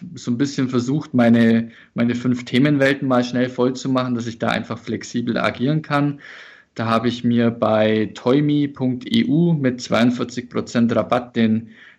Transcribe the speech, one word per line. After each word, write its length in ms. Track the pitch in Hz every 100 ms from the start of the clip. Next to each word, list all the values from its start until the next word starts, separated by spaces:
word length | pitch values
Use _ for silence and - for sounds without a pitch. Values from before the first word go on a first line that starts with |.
| - -
so 160 | -
ein 60 | 117
bisschen 300 | 139 - 127
versucht, 460 | 123 120 151 -
meine, 580 | 123 117 117 113 113 113 - -
meine 220 | - 120 123
fünf 300 | 127 123 -
Themenwelten 640 | 127 147 143 135 139 135
mal 160 | 123
schnell 240 | 123 123 123
voll 260 | 127 127
zu 160 | 131 139
machen, 260 | 127 127 120
dass 100 | 117
ich 140 | 113
da 100 | 131
einfach 300 | 113 113 113
flexibel 580 | - 110 - 120 120 113
agieren 440 | 110 - 131 156
kann. 380 | - 147 143 143 - - - - _
Da 140 | - 113
habe 200 | 113 120
ich 160 | 117
mir 280 | 117 117 117
bei 580 | 117 107 110 110 110 101 -
toyme 540 | 123 143 147 147 143
punkt 360 | 143 127 123 -
E 200 | 113 117
U 280 | 151 170
mit 280 | 156 131 123
zweiundvierzig 680 | - 110 120 123 123 - -
Prozent 460 | 113 117 120 117 113
Rabatt 400 | 101 123 123 117
den 340 | 113 110 113 - -